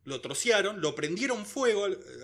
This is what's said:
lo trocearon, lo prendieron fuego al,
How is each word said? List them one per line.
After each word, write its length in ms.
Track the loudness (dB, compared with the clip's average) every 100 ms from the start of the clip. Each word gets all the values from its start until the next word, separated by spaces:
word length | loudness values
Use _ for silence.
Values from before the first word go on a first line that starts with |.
lo 160 | -10 -8
trocearon, 600 | -6 -2 2 4 2 0
lo 140 | -2
prendieron 520 | 0 -2 0 0 -2 -4
fuego 380 | 0 2 4
al, 140 | 2 -2 -8 -14